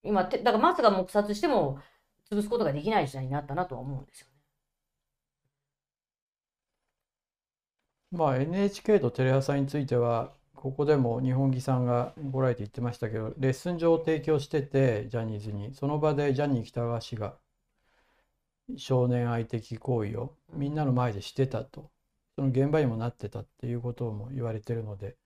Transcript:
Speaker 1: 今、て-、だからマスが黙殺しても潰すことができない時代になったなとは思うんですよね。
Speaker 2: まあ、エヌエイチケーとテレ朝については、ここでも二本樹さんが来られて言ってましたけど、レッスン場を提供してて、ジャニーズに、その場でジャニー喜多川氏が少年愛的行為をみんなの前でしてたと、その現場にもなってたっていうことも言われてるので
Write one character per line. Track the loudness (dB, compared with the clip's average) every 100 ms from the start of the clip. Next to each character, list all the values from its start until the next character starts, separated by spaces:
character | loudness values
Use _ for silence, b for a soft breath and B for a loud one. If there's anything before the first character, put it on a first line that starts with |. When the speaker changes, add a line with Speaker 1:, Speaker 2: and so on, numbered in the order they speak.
| 2
Speaker 1:
今、 | 0
て-、 | 2 2
だ | 2
か | 6
ら |
マ | 4 6
ス |
が | 4
黙 | 4 0
殺 | 0 0
し | 0
て | 2
も | 2 2 -4 B B B _ _
潰 | -4
す | -2
こ | 0
と |
が | 0
で | 0
き | 0
な | 0
い | 0
時 |
代 | -4
に | -4
な | -4
っ | -4
た |
な | -4 -4
と |
は | -6
思 | -8 -10
う |
ん | -12
で |
す | -20
よ | -20
ね。 | _ _ _ _ _ _ _ _ _ _ _ _ _ _ _ _ _ _ _ _ _ _ _ _ _ _ _ _ _ _ _ _ _ _ _ _ _ _
Speaker 2:
ま | 0 2
あ、 | 2
エ | 0
ヌ | 2
エ | 0
イ |
チ | 0
ケ | 4 4
ー |
と | 4
テ | 2
レ | 4
朝 | 4 2 0
に | 0
つ | -2
い | 0
て | 2
は、 | 4 2 -2 -12 _
こ | -10 -8
こ | 0 4
で | 4
も | 4 0
二 | 0
本 | 2 2
樹 | 0
さ | 0 0
ん |
が | 2 0 0 -6 -6
来 | 0
ら | 0
れ |
て | 0
言 | -6
っ |
て | -6
ま | -6
し | -4
た | -4
け | -4
ど、 | -6 -2
レ | -2
ッ |
ス | 0 -4
ン | 0
場 | 4
を | 4
提 | 2 0
供 | 2 0
し | 0
て | -4
て、 | 0 2 2 2 -2
ジ | -4
ャ |
ニ | -4 -6
ー |
ズ | -6
に、 | -8 -10
そ | -6 -4
の | 0
場 | 0
で | 2 0
ジ | 0
ャ | 0
ニ | 0
ー |
喜 | -2
多 | -4
川 | -2 -4
氏 | -6 -8
が | -8 -10 _ _ _ _ _ _ _ _ _ _ _ _ -16 -14
少 | -2 2 2
年 | 2 0
愛 | -2 -2
的 | -6 -6 -8
行 | -2 -2
為 | -2 -4
を | -8 -12 _
み | -6 -4
ん |
な | -2
の | 0
前 | 2 0
で | -4
し | -8
て | -2 -2
た | -2
と、 | -8 -16 -20 _ _ _ _ -2
そ |
の | 0
現 | 2 2
場 | 4
に | 2
も | 0
な | -4
っ |
て | -6 -10
た | -10
っ | -14 _
て | -6
い |
う | -4
こ | -6
と | -6 -6
も | -6 -8
言 | -6
わ | -4
れ | -6
て | -4
る | -6
の | -6 -10
で | -12 -14